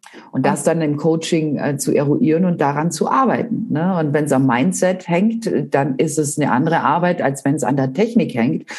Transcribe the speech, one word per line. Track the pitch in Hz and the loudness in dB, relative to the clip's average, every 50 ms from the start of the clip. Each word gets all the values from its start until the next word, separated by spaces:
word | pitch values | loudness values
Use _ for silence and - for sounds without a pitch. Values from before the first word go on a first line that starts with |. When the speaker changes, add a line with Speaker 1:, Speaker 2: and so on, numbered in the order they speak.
| - - - - - - | -20 -20 -20 -20 -16 -8
Speaker 1:
Und | - 135 131 | -4 0 0
das | 143 147 147 | 2 0 0
Speaker 2:
Und | - 165 | 0 0
Speaker 1:
dann | 160 165 | 0 0
im | 160 147 143 143 | 0 0 -2 0
Coaching, | - 165 165 165 165 - 180 160 156 151 139 - | 0 0 0 0 0 0 0 0 0 0 -2 -2
äh, | - 143 143 147 | -2 -2 -4 -2
zu | - - - | -2 0 0
eruieren | 135 143 139 151 - - 156 156 165 185 | 2 2 2 2 2 2 2 2 2 2
und | 180 170 - | 2 0 0
daran | 151 139 143 147 160 175 | 0 0 0 0 -2 -2
zu | - - 233 - | -2 -2 -2 0
arbeiten, | - 269 269 220 139 117 - - - - - - | 2 2 2 2 0 0 -2 -2 -4 -4 -4 -2
ne? | 139 147 170 190 190 170 | -2 0 0 0 0 0
Und | 156 147 143 | 0 0 0
wenn's | 151 151 147 | 0 0 2
am | 135 131 135 | 2 2 4
Mindset | 131 117 120 143 190 180 - 185 180 185 185 - - | 4 2 2 2 0 0 0 0 0 0 -2 -4 -2
hängt, | 170 175 208 226 226 226 - 185 | 0 2 2 2 0 -2 -2 -2
äh, | 175 - 147 - | -2 -2 -2 0
dann | - 139 139 - - - | 0 0 0 0 0 -2
ist | 156 156 - 156 | -2 -2 0 -2
es | 151 143 - 151 | -2 -2 -2 -2
eine | 147 - | 0 0
andere | 113 127 156 165 165 143 | 0 0 0 2 0 0
Arbeit, | 110 131 151 170 175 180 175 - | 2 0 0 2 0 0 0 0
als | 123 139 139 - - | -2 -2 -2 -2 -2
wenn's | 139 151 147 - | -2 -2 0 0
an | 104 143 139 | 0 0 0
der | 131 131 - | 0 -2 0
Technik | 185 220 226 - 220 139 - - | 0 0 0 2 0 0 0 0
hängt, | 117 113 139 - - - - - | -2 0 0 -2 -4 -6 -12 -14